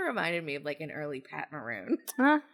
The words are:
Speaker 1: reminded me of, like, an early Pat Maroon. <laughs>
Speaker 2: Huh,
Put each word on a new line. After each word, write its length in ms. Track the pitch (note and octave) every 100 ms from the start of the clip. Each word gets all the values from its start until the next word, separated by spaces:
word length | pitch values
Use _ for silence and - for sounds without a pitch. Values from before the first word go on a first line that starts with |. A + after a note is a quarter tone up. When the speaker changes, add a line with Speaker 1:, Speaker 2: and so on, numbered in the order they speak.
| F4
Speaker 1:
reminded 380 | A3+ E3+ E3+
me 100 | D#3+
of, 100 | C#3+
like, 160 | D3 D3
an 120 | D#3
early 280 | - D3 C3+
Pat 300 | C3+ D#3 -
Maroon. 460 | D3 A#2 A2 - - -
<laughs> 100 | -
Speaker 2:
Huh, 220 | C4+ D4+ -